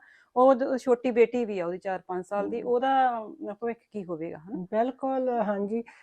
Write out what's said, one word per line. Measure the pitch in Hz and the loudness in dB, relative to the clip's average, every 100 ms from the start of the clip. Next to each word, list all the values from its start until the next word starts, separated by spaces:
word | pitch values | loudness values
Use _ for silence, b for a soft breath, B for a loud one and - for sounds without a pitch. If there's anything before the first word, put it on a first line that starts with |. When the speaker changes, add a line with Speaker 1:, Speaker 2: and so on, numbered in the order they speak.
| b b b 247 | b b b 4
Speaker 1:
ਉਹ | 262 254 | 6 6
ਦ-, | 269 254 | 2 -2
ਛੋਟੀ | 269 240 254 | 0 0 2
ਬੇਟੀ | 233 226 247 226 | 4 4 2 -2
ਵੀ | 202 | -2
ਆ | 170 | -4
ਉਹਦੀ | 180 | -4
ਚਾਰ | 196 185 - | -6 -6 -6
ਪੰਜ | 185 185 | -8 -4
ਸਾਲ | 202 202 | -4 -2
ਦੀ, | 233 | -4
Speaker 2:
ਹਮ। | - | 0
Speaker 1:
ਉਹਦਾ | 240 262 269 254 233 214 - 208 202 | 2 4 4 4 0 -6 -10 -10 -8
ਭਵਿੱਖ | 233 226 _ | -6 -8 _
ਕੀ | 208 175 | -10 -8
ਹੋਵੇਗਾ, | 165 165 - | -6 -6 -10
ਹਨਾ? | 165 226 175 | -10 -10 -4
Speaker 2:
ਬਿਲਕੁਲ, | 214 247 254 269 262 254 | 0 0 -2 -4 -2 0
ਹਾਂਜੀ। | 240 208 202 202 226 233 b | 0 0 -2 -2 -4 -6 b